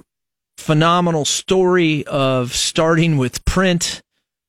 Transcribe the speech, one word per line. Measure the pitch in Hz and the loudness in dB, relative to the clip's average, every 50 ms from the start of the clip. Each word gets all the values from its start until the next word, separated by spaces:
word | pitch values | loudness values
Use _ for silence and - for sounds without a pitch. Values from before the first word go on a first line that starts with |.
| - _ _ _ _ _ _ _ _ _ _ | -20 _ _ _ _ _ _ _ _ _ _
phenomenal | - - - 156 151 160 170 175 180 175 170 165 151 139 | -12 -4 0 0 2 4 2 2 2 0 0 -2 -2 -2
story | - - - - - 190 185 185 180 180 180 170 156 151 143 - | -2 -4 -4 -2 0 2 2 4 2 2 2 2 0 0 -2 -4
of | - - 139 135 131 131 127 123 120 - | -4 -4 -2 0 0 0 -2 -2 -4 -4
starting | - - - - 175 160 165 165 160 170 165 151 | -4 -4 -4 -2 0 2 2 2 2 2 2 2
with | 139 127 120 - - - | 0 0 -2 -4 -4 -4
print, | - - 185 190 185 175 170 - - - - _ _ _ _ _ _ _ _ _ | -2 0 0 0 2 0 0 -2 -6 -8 -10 _ _ _ _ _ _ _ _ _